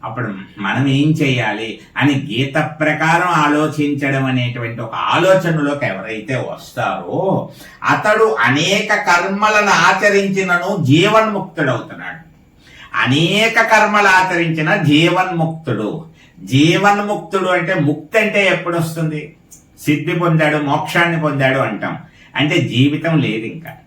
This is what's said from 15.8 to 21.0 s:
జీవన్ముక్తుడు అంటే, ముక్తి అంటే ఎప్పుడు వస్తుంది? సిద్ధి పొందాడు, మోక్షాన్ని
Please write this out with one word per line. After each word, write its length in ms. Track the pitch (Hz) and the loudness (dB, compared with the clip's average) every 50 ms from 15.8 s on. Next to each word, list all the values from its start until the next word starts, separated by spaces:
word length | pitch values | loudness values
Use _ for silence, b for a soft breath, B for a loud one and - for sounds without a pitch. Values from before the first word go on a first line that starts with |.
| 107 101 87 78 - - b b b b b b - | -4 -6 -6 -8 -12 -16 b b b b b b -10
జీవన్ముక్తుడు 1040 | - 127 135 151 170 180 185 190 202 202 202 208 208 208 165 160 - - 190 185 185 | 0 2 4 4 6 4 4 4 4 4 2 0 -2 -4 -4 -6 -4 -4 -2 0 2
అంటే, 260 | 180 180 170 175 190 | 0 0 0 0 0
ముక్తి 440 | 170 139 147 147 - - - - 220 | 0 0 0 -2 -2 -6 -2 0 0
అంటే 280 | 214 202 196 202 196 | 0 2 0 0 2
ఎప్పుడు 320 | 185 175 165 170 170 170 170 | 2 0 0 -2 -4 -2 -2
వస్తుంది? 580 | 160 160 - 165 160 156 151 151 151 - - _ _ _ - - _ _ _ _ | -2 -4 -4 -4 -4 -4 -4 -6 -10 -12 -18 _ _ _ -20 -20 _ _ _ _
సిద్ధి 320 | - - 151 143 - 165 180 | -2 -2 -2 0 0 -4 -2
పొందాడు, 440 | 170 175 170 160 160 156 151 151 | 0 0 2 2 2 2 2 0
మోక్షాన్ని 640 | 151 147 139 147 - - - - 180 | 0 -2 -2 -2 -2 -4 -2 0 0